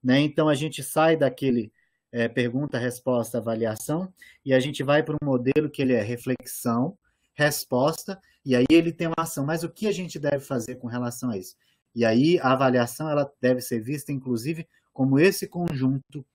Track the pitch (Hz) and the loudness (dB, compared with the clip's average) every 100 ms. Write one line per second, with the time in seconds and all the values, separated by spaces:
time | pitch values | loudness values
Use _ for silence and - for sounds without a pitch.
0 | 127 135 147 147 151 143 151 139 135 156 | 4 4 4 2 2 2 -2 -6 -4 2
1 | 160 160 135 127 139 120 107 _ _ _ | 4 4 2 0 0 0 -2 _ _ _
2 | _ 120 117 117 120 123 147 123 123 120 | _ -4 -2 0 -2 -2 -4 -4 -4 -4
3 | - 123 113 120 110 113 113 107 - 156 | -2 -2 0 -4 -4 -2 -2 -4 -4 -4
4 | 185 _ - _ 139 131 131 143 135 147 | -4 _ -20 _ 2 2 2 -4 2 2
5 | 151 151 147 127 120 143 151 - 135 120 | 2 -2 0 0 2 2 0 -2 0 2
6 | 104 120 - 127 - - 123 117 139 - | 0 -6 -4 -6 -6 -6 -2 0 -2 -4
7 | _ _ _ - 147 147 - 127 143 160 | _ _ _ -2 0 0 -2 0 0 -2
8 | - 190 _ _ 143 123 131 165 165 165 | -10 -12 _ _ 0 2 6 6 4 -4
9 | 165 165 160 - 143 165 165 - 214 175 | -4 -4 -6 -4 -2 -2 -4 -4 -4 -4
10 | 175 165 143 143 - 131 113 123 120 123 | -6 -4 -2 -2 -2 -6 -6 -10 -8 -6
11 | 123 - 127 101 90 _ _ _ _ 113 | -6 -6 -6 -6 -10 _ _ _ _ 0
12 | 113 113 151 175 131 131 135 127 120 - | 2 4 4 4 2 4 4 2 0 -2
13 | 156 147 143 _ 127 127 120 120 113 147 | -2 -2 -2 _ 0 0 -2 -6 -4 -8
14 | - 139 131 120 123 160 - _ _ - | -6 -8 -4 -4 -4 -8 -10 _ _ -2
15 | 135 135 175 196 196 175 170 143 131 139 | 2 6 4 2 -6 -6 -4 0 0 -2
16 | - 147 - | -6 -16 -16